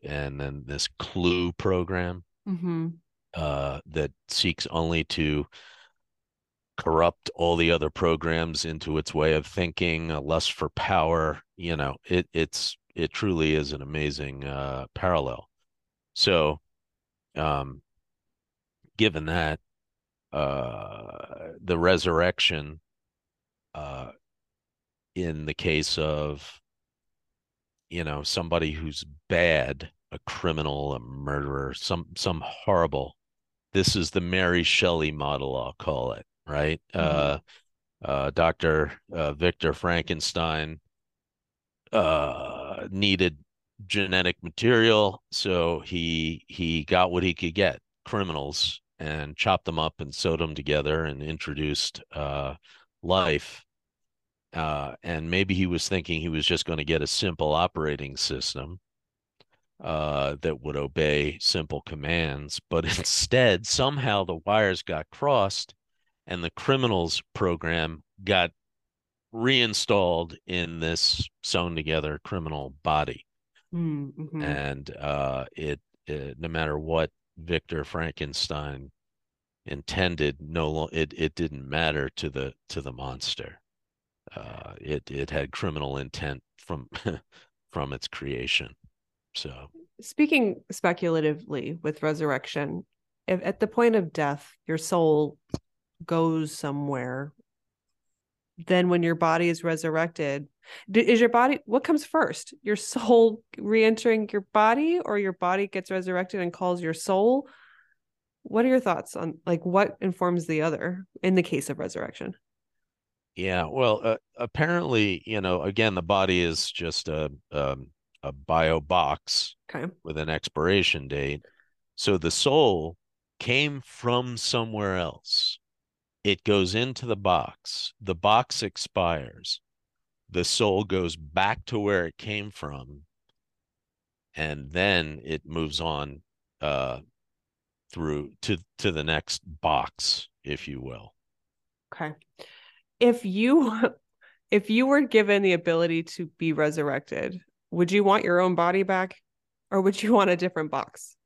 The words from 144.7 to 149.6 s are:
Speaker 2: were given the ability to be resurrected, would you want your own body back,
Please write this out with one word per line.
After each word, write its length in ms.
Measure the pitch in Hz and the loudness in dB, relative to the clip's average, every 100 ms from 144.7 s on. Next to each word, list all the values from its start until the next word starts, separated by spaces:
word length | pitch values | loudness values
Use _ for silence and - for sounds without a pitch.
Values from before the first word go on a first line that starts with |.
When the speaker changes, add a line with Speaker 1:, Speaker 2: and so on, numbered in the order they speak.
| 220 262 | 4 6
Speaker 2:
were 160 | 277 | 6
given 400 | 254 220 202 202 | 6 4 6 4
the 120 | 196 | 4
ability 500 | 175 170 165 170 165 | 2 2 2 2 0
to 240 | 165 - 170 - | -4 -8 -10 -4
be 160 | 165 | -2
resurrected, 840 | 151 151 156 147 135 - - - 180 _ _ - | 2 2 2 -2 -2 -4 -6 -4 -6 _ _ -6
would 200 | 170 175 | 0 2
you 120 | 202 | 4
want 200 | 196 202 | 6 4
your 160 | - 175 | 4 4
own 140 | 185 175 | 4 4
body 280 | 170 190 | 2 2
back, 320 | 190 190 185 - _ _ _ _ | 2 0 -2 -6 _ _ _ _